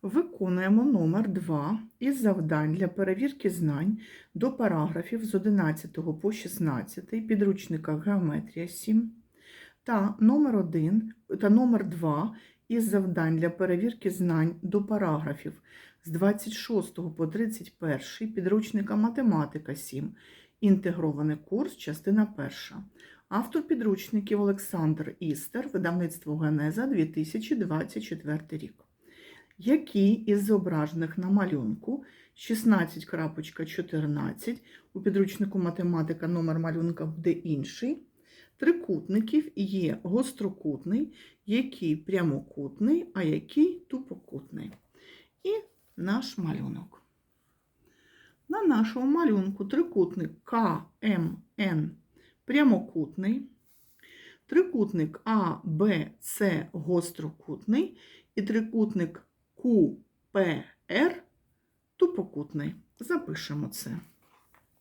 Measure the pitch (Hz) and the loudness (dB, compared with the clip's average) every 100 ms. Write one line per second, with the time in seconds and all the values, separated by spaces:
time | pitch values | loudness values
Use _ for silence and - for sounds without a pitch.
0 | 196 233 349 - 190 180 185 214 262 233 | 0 0 -2 -2 0 0 4 6 6 4
1 | 160 185 214 185 165 151 143 220 - _ | 4 2 0 -2 -2 -2 -2 -4 -6 _
2 | 247 277 220 190 156 156 151 165 185 185 | -2 0 2 2 0 0 0 0 -2 0
3 | 190 190 277 277 202 175 160 143 175 220 | -2 0 -2 0 -4 0 0 0 0 -2
4 | - - - - 247 262 220 160 151 165 | -6 -20 -14 -2 -2 0 0 2 0 -2
5 | 175 233 220 196 202 208 208 165 - - | -6 -6 -2 0 2 2 2 0 -6 -8
6 | 160 156 196 214 - - 160 127 - - | -6 -2 -4 -4 -8 -2 0 0 -4 -10
7 | - 226 220 214 202 190 - 160 156 151 | -8 -6 0 2 4 2 -2 -6 -4 -2
8 | 156 202 170 151 - - 170 - - 220 | 0 2 2 -2 -6 -10 -10 -8 2 2
9 | 233 - _ _ - - - _ - 220 | 2 -6 _ _ -20 -20 -20 _ -2 0
10 | 196 202 220 285 294 220 170 165 156 208 | 0 4 6 6 4 2 2 0 2 2
11 | 220 - _ 196 208 214 254 226 - 165 | 0 -10 _ 0 6 6 6 2 0 -4
12 | 165 147 208 - - _ _ 233 220 196 | 0 0 -2 -6 -20 _ _ -2 2 2
13 | 185 175 160 160 170 170 180 175 226 233 | 2 0 0 2 0 0 0 2 0 -2
14 | 190 180 180 165 160 170 180 202 202 214 | -6 -2 0 2 2 0 -2 -2 0 0
15 | 190 151 156 147 156 - _ - - _ | 0 0 -2 -6 -10 -12 _ -20 -20 _
16 | - 160 196 208 - - - 220 - - | -8 2 2 2 -4 -10 -2 -2 -2 -6
17 | 170 156 160 214 226 220 175 _ 160 139 | -8 -4 -4 -2 -4 -4 -14 _ -4 -4
18 | - - 220 208 180 214 214 214 196 208 | -4 -10 -6 -2 2 2 2 -2 -2 2
19 | 220 233 247 160 147 151 - 147 - 131 | 2 2 2 4 0 -4 -10 -10 -8 -8
20 | 147 - - - _ _ 208 190 185 170 | -8 -10 -20 -20 _ _ 4 4 4 0
21 | 160 143 151 151 - 202 320 - - 156 | -2 0 -2 -2 -4 -4 -4 -6 -10 -6
22 | - 208 208 - 139 - - - 202 _ | 2 4 2 0 -10 -10 -14 -14 -16 _
23 | - - _ 202 - 330 294 277 220 190 | -20 -20 _ -4 -2 -4 0 0 2 2
24 | - 214 202 208 202 196 - 185 156 156 | 0 -2 0 2 2 0 -2 0 2 2
25 | 156 - 165 139 - 233 277 190 170 180 | -2 -6 -4 -4 -4 -6 -4 -2 0 0
26 | 170 160 - 151 156 151 151 196 262 220 | -2 -4 -6 -2 2 2 0 0 0 0
27 | 156 - 156 - 220 269 202 160 - - | 0 0 -4 -4 -2 -2 0 -2 -4 -8
28 | 214 165 147 151 156 156 - - _ _ | -8 -10 -6 -6 -6 -12 -12 -18 _ _
29 | _ - - - _ _ 190 302 - 202 | _ -20 -20 -20 _ _ 2 2 2 4
30 | 196 226 - 202 202 208 185 160 151 165 | 6 4 4 2 4 2 2 0 0 -2
31 | 165 175 180 196 185 147 110 107 - 277 | -4 -4 2 2 2 0 -2 -4 -4 -6
32 | - - _ _ - 226 226 202 160 - | -8 -20 _ _ -4 0 4 4 4 -4
33 | - 165 156 160 156 - 160 - 165 160 | -8 -4 -4 -4 -12 -8 -8 -6 -4 -2
34 | 151 147 - - - 240 _ - _ 196 | -2 -2 -4 -6 -8 -8 _ -20 _ -2
35 | 190 196 196 - 196 196 175 170 175 170 | 0 2 0 0 -2 0 -2 0 0 0
36 | 160 160 165 175 165 160 165 160 165 165 | 0 -2 -2 0 0 0 -2 -2 -2 -4
37 | 160 160 175 170 175 143 135 - 240 339 | -6 -2 0 0 0 -2 -2 -6 -4 -4
38 | - _ _ - - _ 269 339 - 170 | -8 _ _ -20 -20 _ 2 2 0 -4
39 | - 196 220 311 302 - 190 190 165 - | 0 0 2 0 0 -4 -2 0 -2 -2
40 | 175 208 262 - 202 196 151 139 - 214 | -2 0 0 -4 -6 -4 -6 -6 -2 -2
41 | 311 - - _ - 226 262 - 165 156 | -2 -8 -20 _ -2 -2 -2 -4 -2 -2
42 | - 190 170 139 - - 139 - 214 330 | 0 0 2 -2 -6 -10 -10 -2 2 2
43 | - - 170 156 - - 339 349 - 254 | 0 -4 0 -2 -2 2 2 2 -8 -10
44 | - - - 135 - - - - _ _ | -10 -16 -14 -14 -12 -12 -12 -14 _ _
45 | - - _ _ 370 427 415 _ _ - | -20 -20 _ _ -4 -4 -6 _ _ -8
46 | 180 220 262 - 170 - 135 - - - | -2 -2 -4 -6 -4 -4 -6 -8 -12 -20
47 | _ _ _ _ _ _ _ _ _ _ | _ _ _ _ _ _ _ _ _ _
48 | _ _ _ _ _ 381 403 233 220 240 | _ _ _ _ _ 2 4 4 2 0
49 | 254 311 320 208 190 196 196 269 339 - | 2 4 4 4 2 -4 -2 0 0 2
50 | 175 - 160 - - 233 214 156 - _ | 2 0 -8 -10 -4 0 0 0 -6 _
51 | 214 185 165 - - - 196 160 156 - | 0 2 0 -4 -14 -2 0 0 -2 -6
52 | _ _ _ _ - 277 285 196 - 165 | _ _ _ _ 0 4 6 4 2 -6
53 | 147 - 190 254 - _ _ _ _ _ | -6 -4 -2 -2 -4 _ _ _ _ _
54 | _ - - - _ 302 370 262 202 175 | _ -20 -20 -20 _ 2 2 2 0 2
55 | 156 - - 220 180 143 196 156 208 180 | -2 -2 0 2 2 -2 -4 2 2 2
56 | 151 - - - 202 160 160 180 151 175 | -2 -8 -12 0 2 2 -2 -8 0 0
57 | 175 - 156 - - 156 - 240 370 - | 0 -6 -10 -10 -12 -12 0 0 0 -4
58 | - - _ - 196 226 220 226 214 190 | -20 -20 _ -6 0 0 0 0 0 0
59 | 165 - _ _ _ _ 254 220 156 - | -4 -6 _ _ _ _ 4 6 6 2
60 | _ _ _ 202 185 143 - _ _ 202 | _ _ _ 0 2 0 -6 _ _ 2
61 | 330 349 - _ _ _ _ _ _ _ | 2 2 -14 _ _ _ _ _ _ _
62 | - - 196 147 147 156 147 - _ _ | 2 2 -6 -6 -6 -4 -6 -8 _ _
63 | - 349 - 156 - 147 147 - - - | -4 -4 -4 -10 -8 -6 -6 -8 -10 -10
64 | - _ _ _ _ _ _ _ | -12 _ _ _ _ _ _ _